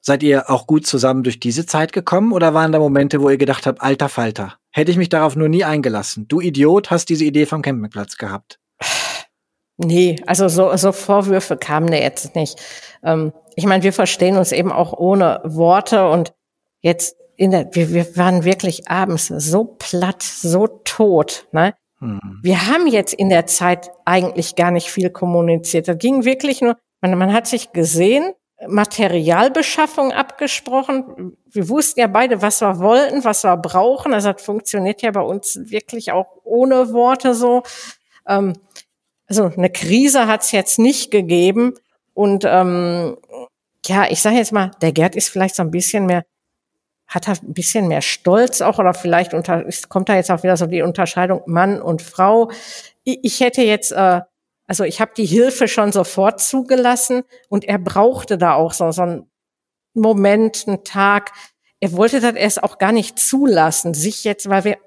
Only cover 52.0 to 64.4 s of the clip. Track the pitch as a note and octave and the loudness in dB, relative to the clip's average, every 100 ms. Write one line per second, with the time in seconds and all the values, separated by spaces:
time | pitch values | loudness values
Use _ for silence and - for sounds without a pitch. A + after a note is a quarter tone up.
52 | - - F#3+ A3+ A3+ A3 - - - _ | -6 0 2 4 2 -4 -16 -18 -20 _
53 | - B3+ B3 - C4 B3+ A3+ G#3 - - | -8 -4 -4 0 0 2 2 2 -2 2
54 | F#3+ - A#3 _ _ _ - G3 F3 - | 2 2 -2 _ _ _ -10 -4 -4 -2
55 | A3 - G3 G3 B3+ C4 A#3 - G#3 G3+ | -6 -2 0 4 2 2 -2 2 0 0
56 | F3+ - G3 A3+ - C4+ B3+ B3+ B3 A#3 | -2 0 0 0 -2 -2 0 2 2 0
57 | - B3+ B3+ - _ G3+ - G3+ F3+ G3 | 0 -2 -4 -20 _ -4 -2 -4 -2 2
58 | A3+ B3+ - F#3+ E3+ D3 E3 - E3+ E3 | 2 2 -4 0 2 2 0 -2 -4 -2
59 | F3 E3 - _ _ _ _ _ _ A3+ | -4 -4 -12 _ _ _ _ _ _ 0
60 | A3 G#3 G3+ G#3 A3 A3 - F#3+ - G3 | 2 4 4 4 2 -2 -6 -8 -6 0
61 | G3 G3+ G3+ - - _ _ _ F#3+ F3 | 2 2 -2 -20 -20 _ _ _ -6 0
62 | G#3+ C4+ A#3+ A3+ G#3 - - - F#3+ A3+ | 2 2 0 0 0 0 -4 -2 0 0
63 | - - - C4+ C#4 F#3 D#3 D#3+ E3+ D3+ | -2 -4 -2 2 2 4 2 0 -4 -4
64 | F3+ - A3 G3+ | -4 -4 -6 -6